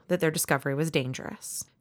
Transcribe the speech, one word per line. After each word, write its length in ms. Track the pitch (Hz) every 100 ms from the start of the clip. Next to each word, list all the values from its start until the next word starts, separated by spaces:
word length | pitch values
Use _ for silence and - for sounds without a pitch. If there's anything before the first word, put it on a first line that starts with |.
| -
that 120 | 180
their 120 | 165
discovery 420 | 160 - 139 143
was 160 | 139 160
dangerous. 720 | 151 127 131 - 208 - - - _